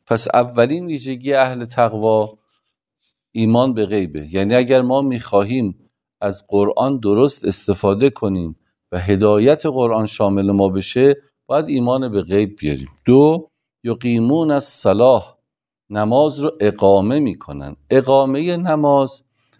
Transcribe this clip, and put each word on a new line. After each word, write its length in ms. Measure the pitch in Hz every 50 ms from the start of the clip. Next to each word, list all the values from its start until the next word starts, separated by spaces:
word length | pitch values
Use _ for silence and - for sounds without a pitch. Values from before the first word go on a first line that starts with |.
| _ -
پس 200 | 117 113 - - -
اولین 520 | 123 123 123 120 120 117 127 147 175 180
ویژگی 480 | 175 160 139 120 135 131 123 123 139 139
اهل 320 | 135 135 127 127 123 120
تقوا 720 | 113 120 - 120 113 107 107 107 110 110 110 107 107 107 _ _ _ _ _ _ _ _ _ _ _ _ _ _ _ _ _ _ _
ایمان 420 | - 113 113 113 113 120 127 135 123
به 120 | 110 107
غیبه. 420 | 92 104 104 95 82 71 76 73 78
یعنی 240 | 82 95 98 101 117
اگر 260 | 123 127 120 131 131
ما 200 | 123 123 127 139
می‌خواهیم 880 | 139 139 127 117 - - - 101 101 104 123 131 120 98 90 - _ _ _ _ _ _ _ _
از 260 | 104 101 95 - - -
قرآن 520 | - 101 101 107 - - 120 135 139 127
درست 460 | 110 101 104 107 131 147 - - -
استفاده 640 | - 95 - - - 98 - - 101 98 101 127 139
کنیم 460 | - - - 101 98 92 87 80 76 - _ _ _ _ _ _
و 80 | - 90
هدایت 640 | 90 95 101 95 107 104 104 104 110 131 151 151 -
قرآن 400 | 160 131 131 123 117 113 110 107
شامل 460 | 104 - - 110 101 98 98 98 101
ما 180 | 101 98 98 98
بشه، 460 | 92 95 95 - - 123 131 139 139 139 - _ _ _ _ -
باید 180 | 127 147 160 156
ایمان 440 | 147 131 120 120 127 135 131 123
به 100 | 104 101
غیب 340 | 87 82 95 101 107 101 104
بیاریم. 340 | - - 76 73 65 67 - _ _ _
دو، 440 | - 123 135 143 151 160 170 - - _ _ _ _ _ _ -
یقیمون 680 | 117 113 120 120 123 120 117 113 120 143 165 165 156
الصلاة، 880 | 147 139 131 - - - - 107 95 104 120 131 131 107 92 - _ _ _ _ _ _ _ _ _ _ _ -
نماز 500 | 104 104 107 107 120 135 151 156 135 139
رو 120 | 139 - - -
اقامه 600 | 104 104 101 104 104 98 98 98 95 107 131 151
می‌کنن. 560 | 151 120 - - - - 71 71 69 69 71 - _ -
اقامه 680 | - 135 127 131 135 135 135 131 131 139 160 175 175 170
نماز 640 | 175 180 156 151 147 143 143 139 135 131 - - _ _ _ _ _ _ _ _